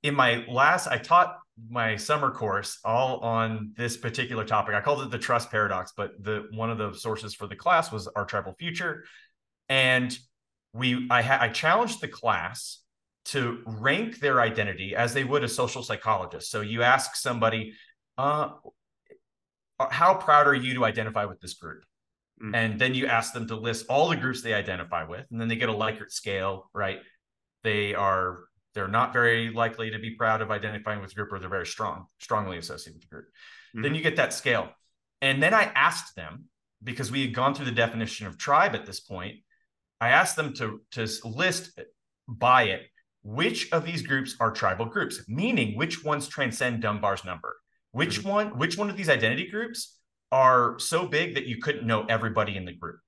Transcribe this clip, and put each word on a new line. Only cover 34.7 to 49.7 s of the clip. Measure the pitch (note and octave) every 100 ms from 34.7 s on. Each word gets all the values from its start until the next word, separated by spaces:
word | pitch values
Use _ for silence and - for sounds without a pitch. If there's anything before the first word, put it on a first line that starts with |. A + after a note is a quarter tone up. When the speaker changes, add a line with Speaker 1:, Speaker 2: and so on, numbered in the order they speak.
| _ _ _ _ _
Speaker 1:
And | C3+ C3+
then | D#3
I | A3 - -
asked | C#3 E3+ - -
them, | D#2 A#2+ - _ _ _
because | G#2+ A#2+ A2
we | C3
had | B2+ A2+
gone | C3
through | C#3 C3
the |
definition | A#2+ A2+ A2+ A2 - G2+
of | E2
tribe | - D3 G3
at | A2 -
this | G2
point, | - F#2+ F2+ - _ _ _ _ _ _
I | A#2
asked | C#3 F3+ -
them | D3+ -
to, | A2+ G#2+ _
to | -
s-, | A2 A2
list | A#2 A#2 F#3 - - - - _ _ _ -
by | A#2 A#2+ B2+
it, | A2 F#2+ - _ _ _
which | G#2 A#2 A3+ A3+ -
of | E3 E3
these | E3+
groups | A#2+ C3+ C3+ -
are | A2+
tribal | - G2 F#2 A2+
groups, | - - - -
meaning | A#2 A3 A#3+ A2 G#2
which | D#3+ -
ones | D3+ D3 C#3+
transcend | - C3 A2+ B2 A2+
Dunbar's | A2 G#2 G2+ G2
number, | F#2 F2 A1+ - _ _ _
which | A#2 F3 G#3
Speaker 2:
Mm-hmm. | G3
Speaker 1:
one, | G3+ G#3 B2
which | E3 F3
one | G#3
of | G3
these | E3
identity | C3 A2 C3 F3+
groups | G3+ A#3